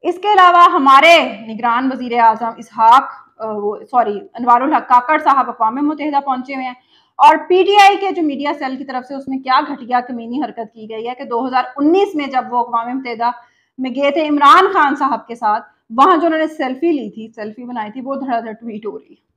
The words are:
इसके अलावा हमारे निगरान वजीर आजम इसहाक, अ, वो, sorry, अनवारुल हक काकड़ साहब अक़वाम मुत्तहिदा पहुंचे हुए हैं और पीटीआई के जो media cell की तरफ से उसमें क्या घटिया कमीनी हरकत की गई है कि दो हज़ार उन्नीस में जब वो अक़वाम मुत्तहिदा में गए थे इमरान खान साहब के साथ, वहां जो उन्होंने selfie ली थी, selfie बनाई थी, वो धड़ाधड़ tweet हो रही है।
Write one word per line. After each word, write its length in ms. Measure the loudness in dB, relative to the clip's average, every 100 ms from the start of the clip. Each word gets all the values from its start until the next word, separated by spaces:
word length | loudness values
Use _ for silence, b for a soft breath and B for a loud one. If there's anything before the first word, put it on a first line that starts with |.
इसके 240 | -6 -4 0
अलावा 360 | 4 6 6
हमारे 800 | 6 4 4 6 6 4 2 -8 -14
निगरान 440 | -6 -2 -2 -2
वजीर 280 | -6 -4 2
आजम 340 | 2 2 -6 -10
इसहाक, 760 | -16 0 6 6 4 -14 _ _
अ, 60 | -10
वो, 380 | -6 -6 -8
sorry, 340 | -4 -2 -2 -4
अनवारुल 560 | -10 -6 2 2 4
हक 80 | -2
काकड़ 380 | 2 2 2 0
साहब 280 | 2 0 0
अक़वाम 320 | -2 -2 0
मुत्तहिदा 400 | -4 -4 -4 -4
पहुंचे 340 | -4 -6 -6
हुए 100 | -10
हैं 120 | -10 -14 _ _ _ 4
और 180 | 4 4
पीटीआई 600 | 2 2 4 6 6 4
के 160 | -4
जो 100 | -4
media 300 | -4 -4 -6
cell 240 | -6 -8 -10
की 80 |
तरफ 200 | -10 -10
से 100 | -10
उसमें 280 | -14 -8 -10
क्या 180 | 0 0
घटिया 400 | 0 -10 -4 -4
कमीनी 400 | -4 -12 -8 -8
हरकत 320 | -8 -8 -14
की 120 | -14 -14
गई 180 | -10
है 100 | -10
कि 100 | -10
दो 220 | -6 -4 -2
हज़ार 280 | -2 -4 0
उन्नीस 340 | 2 2 2 -2
में 140 | -4
जब 200 | -4 -4
वो 120 | -4
अक़वाम 320 | -2 -4 -4
मुत्तहिदा 400 | -8 -8 -4 -4 -4 b b b -10
में 120 | -8
गए 180 | -2 -2
थे 160 | 0 -2
इमरान 460 | 2 6 6 4
खान 220 | 2 0
साहब 300 | 0 -4 -4 -8
के 80 | -6
साथ, 240 | -2 -2 -6 _ _
वहां 280 | 2 4 4
जो 60 | 2
उन्होंने 220 | -2 -4
selfie 440 | -4 -8 -2 -2
ली 180 | -2 -6
थी, 220 | -14 -18 -14
selfie 280 | -14 -14
बनाई 260 | -12 -10 -10
थी, 100 | -10
वो 160 | -10 -8
धड़ाधड़ 360 | -6 -6 -6
tweet 340 | -14 -14 -12 -12
हो 100 | -14
रही 180 | _
है। 180 | _ _